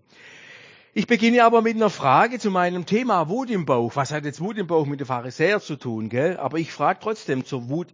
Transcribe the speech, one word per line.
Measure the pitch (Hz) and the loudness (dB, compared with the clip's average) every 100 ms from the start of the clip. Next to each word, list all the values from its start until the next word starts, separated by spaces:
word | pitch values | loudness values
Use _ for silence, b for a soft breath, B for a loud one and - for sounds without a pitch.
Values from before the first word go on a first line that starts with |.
| _ B B B B B B B B | _ B B B B B B B B
Ich | - 190 | -6 0
beginne | 233 233 240 | 2 4 6
aber | 233 233 | 6 6
mit | 226 220 | 2 2
einer | 214 | 0
Frage | - 139 139 226 247 | 2 4 4 4 0
zu | 214 | -2
meinem | 185 180 180 | 0 0 -2
Thema | 170 214 254 190 151 | -2 0 2 0 0
Wut | 226 262 | -2 -2
im | 202 | -2
Bauch. | 147 127 120 143 | 0 0 0 -2
Was | 135 | -2
hat | 151 147 | -4 -6
jetzt | 135 | -6
Wut | 185 214 | -6 -6
im | 175 | -2
Bauch | 165 | 0
mit | 143 143 | 0 -4
der | 131 | -4
Pharisäer | 127 123 120 165 208 | -6 -6 0 2 2
zu | - 147 | -2 -8
tun, | 127 110 110 | -6 -6 -4
gell? | 120 160 - | 0 0 -2
Aber | 135 151 | -4 -4
ich | 160 | -6
frage | - 147 190 | -2 -2 0
trotzdem | 214 220 - 131 127 | -4 -6 -4 -6 -4
zur | 135 120 | -8 -6
Wut | 151 175 | -6 -6